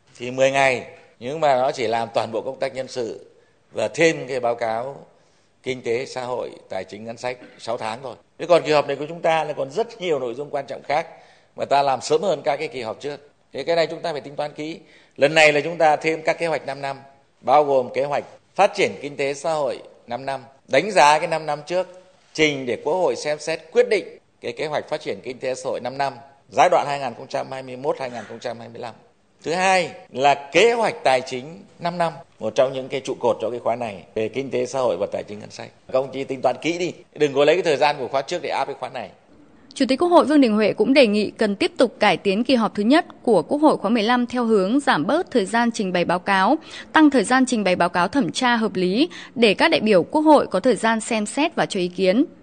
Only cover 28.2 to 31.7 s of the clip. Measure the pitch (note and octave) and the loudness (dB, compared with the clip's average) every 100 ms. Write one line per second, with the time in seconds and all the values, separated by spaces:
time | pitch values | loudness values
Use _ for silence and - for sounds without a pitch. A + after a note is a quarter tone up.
28.2 | G#2 A2+ B2 A#2 A#2 A2+ A#2 - _ _ | -14 -12 -10 -10 -14 -14 -14 -16 _ _
29.2 | _ _ C#3+ F3 F#3+ F#3 D3 - - A#2+ | _ _ -6 -2 2 2 0 -8 -12 2
30.2 | C#3+ C#3 - E3+ A#3 A#3 G3 A#2+ C#3 C3 | 4 4 2 4 4 4 -2 0 2 2
31.2 | B2 B2+ D3 F#3+ - | 0 -10 -10 -16 -20